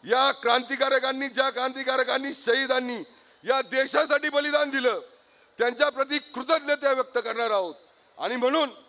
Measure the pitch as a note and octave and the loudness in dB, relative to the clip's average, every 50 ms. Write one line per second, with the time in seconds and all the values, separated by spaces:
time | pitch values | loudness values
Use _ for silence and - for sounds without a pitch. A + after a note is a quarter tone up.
0 | - F3+ A3 B3+ C4+ C#4 C4+ - - A#3 A#3+ B3+ B3 - C#4 B3 C4+ C4+ C4+ C4 | 0 0 2 4 4 2 2 0 0 2 2 2 0 -2 -2 -2 0 2 2 2
1 | B3+ C4 C4+ C4 C#4 C#4 A3+ A#3+ C4 C4+ B3+ B3 B3+ C4 B3+ C4+ C4 B3 C4 C4 | 0 0 -2 -2 -6 -6 0 0 0 0 0 -2 -4 -4 -4 -4 -4 -2 0 0
2 | B3+ A#3+ B3 - C4+ C#4 C4+ - - A#3 A#3 C4 C4+ B3+ B3+ B3+ B3+ B3 B3 A3 | 0 0 -2 -2 -2 -4 -8 -6 0 0 2 2 2 2 0 0 0 -2 -6 -8
3 | D#3+ - - _ _ _ _ _ - F#3 B3+ C4+ C4 C4+ B3+ C4 C4+ C4+ - C#4+ | -10 -14 -18 _ _ _ _ _ -2 0 0 0 0 -2 0 -2 0 2 2 0
4 | D#4 - D4 C#4+ D4 D4+ C#4+ C#4+ D4 D4 C#4+ D4 D4 C#4+ C4+ C#4 B3 B3+ G#3+ F3 | 2 2 0 0 0 0 0 0 0 2 0 0 0 0 -2 0 0 0 0 0
5 | - - - _ _ _ _ _ _ _ _ - A3+ A#3+ B3 A#3+ D4 D4 C4+ C4 | -6 -12 -20 _ _ _ _ _ _ _ _ -2 -2 -2 2 2 0 0 2 -2
6 | C4+ C#4 C#4+ D4 - - - A#3+ B3+ C4 D#4+ D#4+ D4 C#4 D4 C#4+ C#4+ C#4 C4+ C4 | -2 0 -2 -4 -4 -6 -10 -10 0 0 0 0 2 0 -2 0 2 0 0 0
7 | B3+ C4 - B3 A3 A3+ A3 A3+ A#3 A3+ G#3+ G3+ F#3+ E3+ D3+ - - _ _ _ | -2 -2 -2 -4 -4 -2 -4 -2 -2 0 0 0 0 -2 -6 -14 -20 _ _ _
8 | _ _ _ - D3+ F#3+ A#3+ B3+ A#3+ B3+ C#4+ D#4+ D4+ C4+ G#3+ - - | _ _ _ -6 -4 -4 -2 0 0 2 2 2 0 0 -4 -12 -20